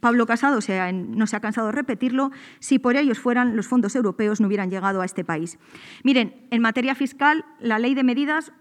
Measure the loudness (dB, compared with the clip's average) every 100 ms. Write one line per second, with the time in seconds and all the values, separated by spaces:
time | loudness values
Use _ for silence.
0 | 4 4 2 2 2 2 0 -2 -2 -4
1 | -4 -2 -2 -2 -4 -2 -2 -2 -4 -2
2 | -2 0 -2 -4 -20 -18 -2 0 2 2
3 | 2 0 0 0 0 0 0 0 2 0
4 | -2 0 -2 2 0 0 -2 -2 -2 -2
5 | -4 -6 -6 -4 -6 -10 _ -20 -20 -4
6 | 2 2 2 -6 -4 0 0 0 -2 -2
7 | -4 2 2 2 -4 -8 -2 0 0 2
8 | 2 2 0 -2 -4 _